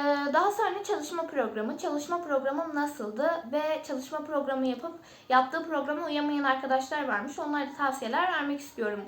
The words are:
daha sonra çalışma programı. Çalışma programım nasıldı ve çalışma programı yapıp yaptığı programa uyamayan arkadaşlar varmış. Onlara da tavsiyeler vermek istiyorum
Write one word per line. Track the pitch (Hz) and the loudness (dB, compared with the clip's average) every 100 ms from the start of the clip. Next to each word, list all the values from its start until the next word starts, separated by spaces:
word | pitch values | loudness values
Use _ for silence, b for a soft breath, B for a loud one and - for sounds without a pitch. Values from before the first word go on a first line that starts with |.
| 285 285 277 | 2 2 4
daha | 302 392 | 4 4
sonra | 403 415 370 | 4 0 0
çalışma | 403 381 302 349 320 | -2 -2 -2 -4 -2
programı. | 294 220 214 220 294 | 0 0 0 -2 -2
Çalışma | 349 294 294 349 | -2 -2 -2 -2
programım | 339 277 262 294 330 | 0 2 2 0 -2
nasıldı | 294 294 - 214 214 311 330 240 | 0 -2 -2 -6 0 2 2 0
ve | 294 311 311 - | 0 0 -2 -2
çalışma | 262 - 311 | -6 -4 -6
programı | 302 294 269 269 262 | -2 -2 0 0 0
yapıp | 240 330 - B B B | 0 -6 -10 B B B
yaptığı | 254 254 466 330 | 4 4 0 -2
programa | 302 269 302 330 | -2 0 -2 -2
uyamayan | 294 294 294 | 0 0 2
arkadaşlar | 277 262 262 262 262 302 262 | 2 2 2 0 0 -2 0
varmış. | 208 269 294 | -2 -2 -6
Onlara | 302 294 269 | -2 -2 -2
da | - | -2
tavsiyeler | 277 262 226 277 359 | -2 0 0 2 2
vermek | 320 285 285 | 0 0 -4
istiyorum | - - 214 208 | -6 -4 -2 -2